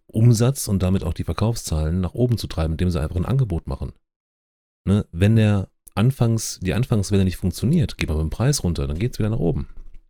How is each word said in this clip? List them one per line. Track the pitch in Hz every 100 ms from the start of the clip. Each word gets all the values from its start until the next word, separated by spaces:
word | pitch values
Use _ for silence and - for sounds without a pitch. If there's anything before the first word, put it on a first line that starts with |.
| _
Umsatz | 110 120 110 120 139 -
und | 98
damit | 92 95
auch | 80
die | 82
Verkaufszahlen | - - 107 113 - 78 78 90
nach | 87
oben | - 123 107
zu | -
treiben, | - 80
indem | 80 90
sie | 82
einfach | 76 85
ein | 80
Angebot | 131 117 82 -
machen. | 69 71 - _ _ _ _ _ _ _ _ 90
Ne? | 101 -
Wenn | 85 101 113
der | 107 101 92 _ _
Anfangs-, | - 120 - 117 110 - -
die | 90
Anfangswelle | 110 120 110 92 98
nicht | 92 -
funktioniert, | 92 - 107 175 107 -
geht | 82
man | 78
mit | 78
dem |
Preis | - 123 143
runter, | 90 76 71
dann | 80
geht's | 120 -
wieder | 107
nach | 113
oben. | 82 69 67 - - - _